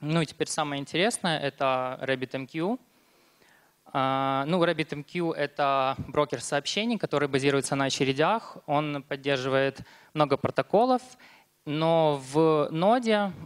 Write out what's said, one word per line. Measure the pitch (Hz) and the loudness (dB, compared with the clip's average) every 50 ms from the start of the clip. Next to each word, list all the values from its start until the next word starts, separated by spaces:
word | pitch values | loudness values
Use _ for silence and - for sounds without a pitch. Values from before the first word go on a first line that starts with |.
Ну | 143 147 160 170 | -4 0 0 0
и | 156 | 0
теперь | - - - 156 - | -2 -2 -4 -4 -4
самое | - - 151 147 143 139 | -2 -4 -4 -2 -4 -6
интересное — | 139 - - 160 185 233 240 - - 180 156 - | -6 -4 -2 0 0 0 0 -2 -2 -2 -2 -2
это | - 139 - - 143 135 131 127 127 127 131 - | -2 -4 -4 -2 0 0 0 0 -2 -4 -6 -6
рэббит | - 135 131 127 131 127 - | -4 -2 -2 -2 -4 -6 -6
эм | 135 135 | -8 -8
кью. | - - 160 160 196 247 - _ _ _ _ _ _ _ _ _ _ _ _ _ _ _ _ _ _ _ _ _ | -8 -6 -4 -2 -2 -2 -4 _ _ _ _ _ _ _ _ _ _ _ _ _ _ _ _ _ _ _ _ _
А, | - - 139 131 135 135 135 135 135 135 135 139 | -6 -2 0 0 0 0 0 0 0 0 0 0
ну, | 151 180 185 165 | 0 0 2 2
рэббит | 170 170 156 156 - | 2 0 -2 -4 -6
эм | 147 147 143 | -6 -12 -10
кью — | - - 175 170 165 - | -8 -6 -4 -4 -2 -2
это | - 143 143 _ - 147 139 139 135 131 131 135 - - | -4 -4 -4 _ -2 0 2 2 2 0 0 -2 -4 -6
брокер | - 131 151 147 - - 120 | -4 -2 -2 0 0 -2 -8
сообщений, | - - 151 143 - - - 202 214 233 240 | -6 -4 -4 -4 -2 -2 -4 -2 -2 -2 -2
который | 196 - - 156 143 147 139 | -4 -4 -2 -2 0 0 0
базируется | 135 135 131 143 139 139 127 - 143 | 0 0 2 2 2 2 0 0 0
на | 139 139 | 0 0
очередях. | 135 - - 139 131 135 139 156 180 214 226 - - - - - | 0 0 0 0 0 2 2 2 2 2 0 -4 -8 -18 -12 -6
Он | - 147 147 151 151 147 139 131 | -2 -2 0 0 -2 -4 -8 -8
поддерживает | - 143 139 135 143 139 127 127 135 131 135 135 135 131 - - - - - - _ - | -10 -10 -6 -2 -2 -2 0 0 0 2 2 2 0 -2 -6 -12 -18 -20 -20 -18 _ 0
много | 156 151 139 143 | 0 2 2 2
протоколов, | - - - - - 131 - - 202 240 262 254 240 - - - - - - - - _ _ _ _ - | 0 0 -2 -2 -2 0 4 4 4 6 4 2 0 -2 -6 -20 -20 -20 -20 -20 -20 _ _ _ _ -8
но | 156 143 156 160 165 165 165 160 151 147 139 135 131 139 | -4 -2 0 2 4 4 6 4 4 2 0 -2 -2 2
в | 156 160 160 156 151 147 - | 4 4 6 4 4 2 0
ноде, | 160 160 180 202 233 262 240 226 214 208 202 196 165 135 160 | 0 0 2 4 4 2 2 2 2 2 0 -2 -6 -10 -12